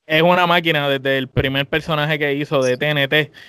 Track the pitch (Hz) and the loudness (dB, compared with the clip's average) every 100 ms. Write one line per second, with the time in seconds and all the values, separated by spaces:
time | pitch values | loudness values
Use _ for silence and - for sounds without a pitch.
0 | - 156 170 180 175 175 170 156 143 139 | -4 2 4 4 4 2 2 0 0 -2
1 | 135 135 131 - 135 135 143 160 151 156 | 0 -2 -2 -2 -2 -2 -2 -4 -2 -2
2 | 147 156 147 139 147 147 127 127 147 147 | -2 -2 -2 -2 -2 0 0 0 -2 0
3 | 139 151 143 - | 0 0 -2 -8